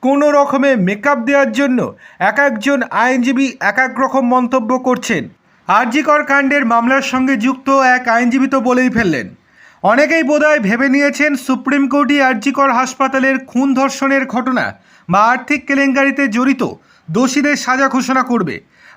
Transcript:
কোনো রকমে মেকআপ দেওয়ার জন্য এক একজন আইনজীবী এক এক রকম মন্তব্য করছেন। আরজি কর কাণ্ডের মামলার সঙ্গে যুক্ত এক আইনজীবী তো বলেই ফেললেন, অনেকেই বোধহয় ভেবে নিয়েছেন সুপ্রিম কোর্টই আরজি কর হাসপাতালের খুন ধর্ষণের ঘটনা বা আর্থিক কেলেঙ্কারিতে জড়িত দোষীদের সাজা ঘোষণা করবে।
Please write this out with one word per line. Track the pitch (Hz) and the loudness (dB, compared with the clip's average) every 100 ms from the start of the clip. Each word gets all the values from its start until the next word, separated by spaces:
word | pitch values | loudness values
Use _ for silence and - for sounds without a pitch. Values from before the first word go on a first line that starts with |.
কোনো | 247 285 294 | -2 2 2
রকমে | 285 285 269 277 247 | 2 2 2 2 2
মেকআপ | 180 208 285 269 226 | 0 -2 -2 -2 0
দেওয়ার | 285 262 | 0 0
জন্য | 220 285 247 127 - - - | 0 -2 0 -4 -8 -18 -4
এক | 190 220 | -2 2
একজন | 285 220 262 277 240 196 | 0 0 -2 -2 -2 -2
আইনজীবী | 240 262 247 254 269 - | 0 0 0 0 -2 -2
এক | 196 214 | -4 -2
এক | 262 233 | -2 -2
রকম | 262 269 240 | -2 0 0
মন্তব্য | 254 240 262 220 254 | 0 0 -2 -2 -2
করছেন। | 254 247 - 185 - _ _ _ - | -2 -2 -2 -6 -6 _ _ _ 0
আরজি | 202 240 269 | 0 2 -2
কর | 302 294 294 | 2 0 2
কাণ্ডের | 277 269 285 233 | 0 2 0 2
মামলার | 233 240 269 269 | 0 2 0 0
সঙ্গে | 254 262 262 | -2 0 0
যুক্ত | 240 262 - 269 254 | 0 -2 0 2 2
এক | 254 247 | 2 0
আইনজীবী | 226 247 254 262 | 0 2 2 0
তো | 269 | 0
বলেই | 240 247 254 | 0 2 2
ফেললেন, | 226 202 139 98 - _ _ - - | 0 0 -2 -6 -14 _ _ -20 -4
অনেকেই | 190 240 294 330 | 0 2 2 2
বোধহয় | 285 294 302 294 | 2 2 2 2
ভেবে | 190 226 269 | 0 0 2
নিয়েছেন | 277 285 285 302 269 | 2 0 0 -2 -2
সুপ্রিম | - 254 269 285 277 | -4 -4 0 0 0
কোর্টই | 285 269 285 | 0 2 2
আরজি | 262 233 277 | 2 0 -2
কর | 269 269 | 0 0
হাসপাতালের | 247 262 - 262 262 262 262 262 | 0 -2 -2 -2 0 0 -2 -4
খুন | 240 277 | -2 0
ধর্ষণের | 254 269 277 269 277 262 | 0 0 -2 -2 -2 -2
ঘটনা | 233 247 247 107 - _ _ - | -4 -2 -2 -4 -8 _ _ -2
বা | 190 220 | 2 2
আর্থিক | 254 254 294 - | 0 -2 -6 -2
কেলেঙ্কারিতে | 277 277 269 277 277 277 | 0 0 2 0 0 -2
জড়িত | 220 254 269 117 - _ _ - | 0 0 0 -2 -6 _ _ -6
দোষীদের | 180 254 285 285 285 | -2 0 0 0 -2
সাজা | - 262 269 | -2 0 0
ঘোষণা | 262 - 262 | 0 0 -2
করবে। | 254 240 165 98 _ _ - | 0 -2 -2 -6 _ _ -20